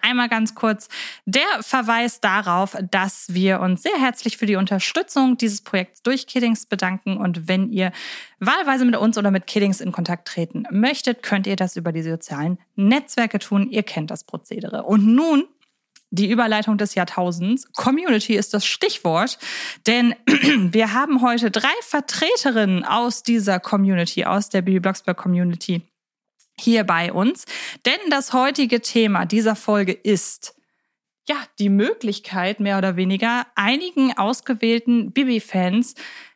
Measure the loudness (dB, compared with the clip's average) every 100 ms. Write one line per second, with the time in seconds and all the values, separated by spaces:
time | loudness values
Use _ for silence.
0 | 0 0 0 0 -2 -2 -2 -2 -6 -12
1 | -14 -12 -2 0 0 -2 -2 -2 2 0
2 | 0 0 0 2 2 0 0 -4 -2 -2
3 | -2 -4 -4 0 2 2 0 0 0 0
4 | 0 0 -6 -4 0 0 0 -2 -2 -4
5 | -2 2 2 2 0 -4 -4 -4 -4 -6
6 | -4 -4 -2 -2 0 0 -4 -4 -4 -4
7 | -4 -2 -2 -4 -2 0 0 0 -2 -4
8 | -14 -14 -16 -6 0 0 0 2 2 4
9 | 2 2 2 0 0 0 0 0 -4 -4
10 | -4 -4 -8 -6 -6 -6 -4 0 0 0
11 | -2 -4 -2 -2 0 -2 -2 -4 -6 -4
12 | -4 -6 -8 -6 -4 -4 _ 0 4 4
13 | 0 -2 -2 -2 -2 0 0 -2 -4 -4
14 | -6 -8 -10 -12 -10 -10 -8 -8 2 4
15 | 6 6 6 2 0 _ _ _ _ -20
16 | -8 -2 2 2 2 0 0 0 0 -2
17 | -2 -2 -2 -2 -2 -2 -4 -4 0 0
18 | 2 0 2 0 0 -2 -2 0 -2 -2
19 | 0 2 0 -4 -10 -10 -10 -4 0 4
20 | 2 2 2 4 4 4 2 2 2 0
21 | 0 2 2 2 0 0 0 -2 -2 -4
22 | -2 -2 0 2 2 2 2 2 0 0
23 | 0 -4 0 0 2 -2 0 2 2 2
24 | 0 -2 0 0 0 -2 2 2 0 -4
25 | -4 -4 0 0 0 -2 -4 -6 -6 _
26 | _ _ _ _ _ -6 0 2 2 0
27 | 0 0 0 0 -6 -12 -12 -4 0 0
28 | 2 0 2 2 2 2 2 0 0 2
29 | 2 2 0 2 2 0 0 2 2 -2
30 | 0 0 0 -8 -12 -20 _ _ _ _
31 | _ _ -6 -6 -6 -2 2 4 2 0
32 | -4 -6 -6 -4 -4 -2 -2 0 0 0
33 | 0 0 0 -2 -4 -2 0 0 -2 0
34 | 2 2 0 -2 -4 -2 2 2 2 2
35 | 2 0 0 0 0 -2 2 2 0 -4
36 | -16 -18 -20